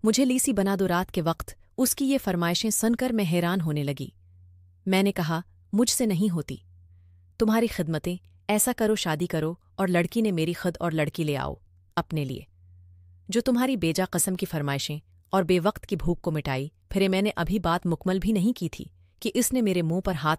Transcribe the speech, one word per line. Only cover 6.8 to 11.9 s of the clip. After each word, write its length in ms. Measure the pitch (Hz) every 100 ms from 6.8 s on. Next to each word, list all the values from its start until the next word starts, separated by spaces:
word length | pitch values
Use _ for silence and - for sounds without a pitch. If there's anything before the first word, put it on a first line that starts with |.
| - - - - - -
तुम्हारी 280 | 220 226 233
खिदमतें, 500 | - 160 156 - 180 - - -
ऐसा 240 | 208 254
करो, 220 | 240 214 220
शादी 320 | 175 156 175
करो 340 | 160 156 175 _ -
और 100 | 190
लड़की 320 | 175 170 233
ने 100 | 220
मेरी 220 | 175 160
खुद 240 | 170 185 170
और 120 | 170
लड़की 300 | 160 151 -
ले 120 | 156 139
आओ 260 | 135 143 - _ _